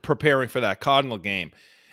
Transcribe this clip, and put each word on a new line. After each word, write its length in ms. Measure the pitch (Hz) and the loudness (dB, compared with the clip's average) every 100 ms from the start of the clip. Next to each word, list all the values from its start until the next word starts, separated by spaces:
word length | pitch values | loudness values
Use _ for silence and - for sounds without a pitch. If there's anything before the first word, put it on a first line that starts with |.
preparing 480 | - 139 151 135 123 | -4 0 2 2 0
for 100 | 131 | -2
that 220 | 110 95 | -2 -2
Cardinal 360 | 143 139 135 107 | 2 2 2 -4
game. 340 | 101 98 78 _ _ _ _ | -4 -4 -6 _ _ _ _